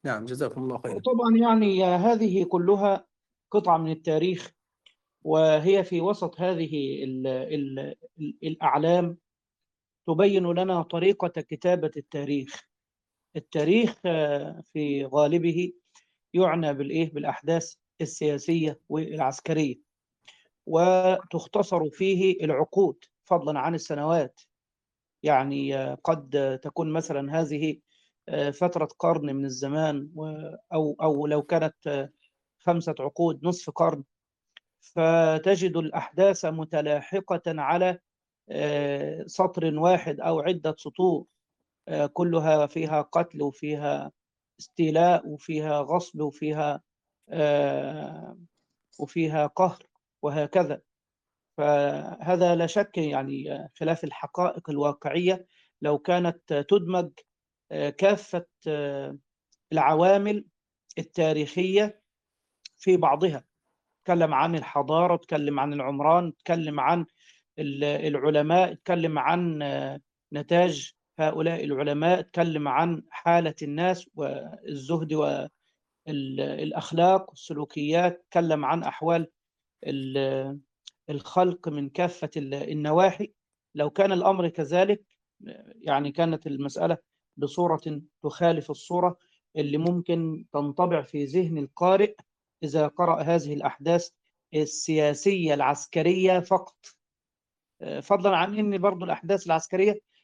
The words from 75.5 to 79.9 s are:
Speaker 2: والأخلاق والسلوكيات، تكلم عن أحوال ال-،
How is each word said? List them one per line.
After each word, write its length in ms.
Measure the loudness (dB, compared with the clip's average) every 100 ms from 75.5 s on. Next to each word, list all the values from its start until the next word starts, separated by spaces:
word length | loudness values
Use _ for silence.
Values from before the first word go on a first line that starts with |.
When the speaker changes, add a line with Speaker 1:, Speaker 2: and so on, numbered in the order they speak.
| _ _ _ _ _ -8
Speaker 2:
والأخلاق 1200 | -6 -6 -4 -4 -4 -6 -6 -4 2 4 4 0
والسلوكيات، 960 | -20 -12 -10 -8 -6 0 2 2 -2 _
تكلم 340 | 0 0 0 0
عن 180 | -2
أحوال 440 | -4 -4 -2 0 -2 _ _ _ _ _
ال-، 760 | -8